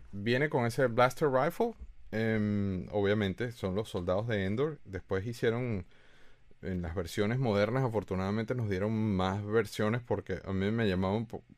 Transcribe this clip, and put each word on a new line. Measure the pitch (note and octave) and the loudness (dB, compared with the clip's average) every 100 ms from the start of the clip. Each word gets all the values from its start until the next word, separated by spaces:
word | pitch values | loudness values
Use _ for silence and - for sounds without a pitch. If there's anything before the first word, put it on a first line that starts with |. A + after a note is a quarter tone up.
| - | -12
viene | G2+ G#2+ B2+ D3+ | -4 0 2 2
con | C#3+ A#2 | 2 0
ese | B2+ B2+ | 2 2
blaster | A2+ B2 - D3+ | 6 4 4 2
rifle. | B2+ D#3 - A#3 - - - - | 4 2 0 -2 -2 -14 -16 -6
Em, | G#2+ A2+ A2 G#2 G#2 G2 F#2 - | -2 0 2 2 0 0 -2 -2
obviamente, | G#2 G2+ G#2+ G2 F2 A#2+ | 0 2 4 2 -2 -6
son | - F#2+ | -4 -4
los | F#2 - | -2 -4
soldados | G2 F2 F#2 A#2 | -4 0 0 0
de | G#2 | 0
Endor. | F#2+ A2 D#3 D3 | 0 0 -2 -4
Después | - F#2 - F#2+ A2 | -10 -10 -4 -4 -4
hicieron, | A#2 A#2+ A#2 B2+ G2+ - - - - - - - - | 0 0 2 -2 -4 -6 -16 -20 -20 -20 -20 -20 -12
en | F#2 F#2 | -6 -4
las | E2+ F#2 | -4 -4
versiones | E2 G#2+ G#2 C3 | -4 0 0 2
modernas, | B2 G2+ G#2 C3 | 2 4 2 2
afortunadamente | B2+ A2 - F#2 F#2+ G#2+ A2 | 0 0 -2 -2 0 -2 -2
nos | B2 G#2 | -2 0
dieron | F#2 G#2 A2 A2 F#2 | 0 0 0 2 2
más | F#2 G2+ G#2 | 2 0 0
versiones | A2+ G#2 - G#2+ G#2+ | 0 0 0 0 0
porque | - G2+ - F2 | -2 -4 -4 -6
a | - | -2
mí | F#2+ G2 | 0 2
me | A#2 G#2+ | 2 2
llamaba | F2+ F#2+ G#2+ | 2 2 0
un | A2+ | -2
po-, | - - | -10 -14